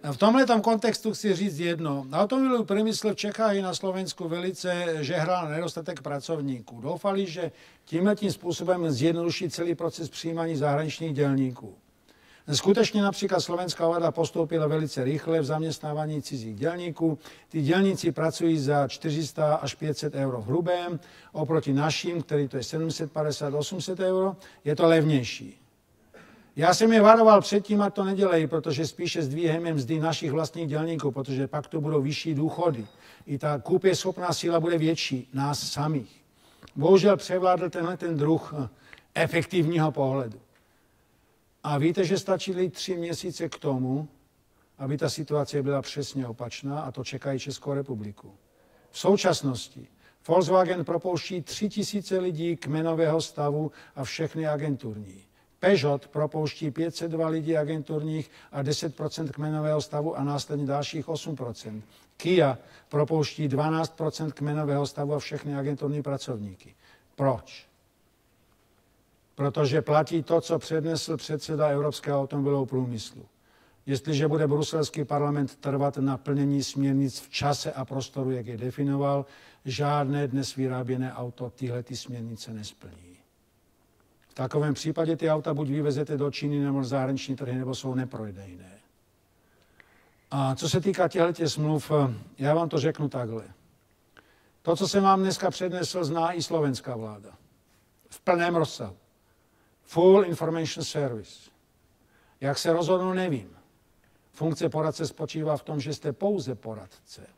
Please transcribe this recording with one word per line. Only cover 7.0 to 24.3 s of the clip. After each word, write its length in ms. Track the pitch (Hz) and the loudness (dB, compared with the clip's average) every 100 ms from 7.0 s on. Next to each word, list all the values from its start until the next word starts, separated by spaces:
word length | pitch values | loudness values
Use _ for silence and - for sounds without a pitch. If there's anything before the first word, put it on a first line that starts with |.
| 202 196 190 | -2 0 -2
že 260 | 160 165 - - _ | -4 -8 -8 -20 _
tímhletím 480 | - 160 196 208 202 | -4 2 2 2 0
způsobem 580 | - 175 160 175 180 165 | -2 -4 -2 0 2 2
zjednoduší 600 | 127 160 170 170 - 180 | 2 2 2 0 -2 -4
celý 240 | 147 175 | -4 -2
proces 340 | 165 165 - 156 | -2 -2 -4 -10
přijímání 480 | - 165 165 165 156 | -8 -6 -2 -2 0
zahraničních 580 | 147 143 156 - 165 | 0 0 -2 -4 -4
dělníků. 600 | 143 143 135 131 120 107 92 _ _ _ _ _ - - | 0 2 2 0 -4 -16 -20 _ _ _ _ _ -20 -4
Skutečně 500 | 147 190 202 214 214 | 0 4 4 4 4
například 380 | 202 - 196 180 | 2 0 0 0
slovenská 480 | 165 175 180 - 165 | 0 -4 -4 0 2
vláda 220 | 170 165 | 2 0
postoupila 560 | 165 165 165 160 165 151 | 0 -2 0 0 0 2
velice 380 | 156 156 - | 0 -2 -2
rychle 360 | 127 147 165 165 | -2 -2 0 0
v 40 | |
zaměstnávání 800 | 135 156 160 143 151 151 156 151 | 0 -2 -2 -6 -6 -4 -4 -4
cizích 340 | - 135 110 107 | -6 -8 -8 -4
dělníků. 600 | 147 175 175 156 165 147 - - _ | -4 -2 -8 0 0 0 -8 -20 _
Ty 140 | 160 | -2
dělníci 500 | 143 180 196 190 170 | 2 4 4 2 -2
pracují 460 | 147 160 - 170 160 | 0 -2 2 2 2
za 300 | 139 147 135 | 2 2 0
čtyři 380 | - 160 151 151 | -2 -4 -2 -4
sta 280 | - 151 | 0 2
až 200 | 156 139 | 2 -2
pět 240 | - 156 143 | -6 -4 -4
set 160 | 151 | -4
eur 220 | 143 135 123 | -2 -2 -2
v 100 | 104 | -2
hrubém, 540 | 160 175 180 175 170 - - - | 0 2 0 -2 -6 -10 -20 -12
oproti 400 | 156 151 160 143 | -6 0 0 2
našim, 500 | 139 156 - - 170 | 2 2 0 -2 -4
který 260 | 135 151 139 | 0 0 0
to 80 | 131 | -4
je 60 | |
sedm 280 | 113 160 165 | -4 -4 -4
set 220 | 160 156 | -4 -6
padesát, 420 | 156 151 135 147 | -2 -2 -2 -2
osm 260 | 143 147 185 | -2 -4 -6
set 200 | 170 180 | -6 -2
eur, 360 | 185 185 190 | 2 2 0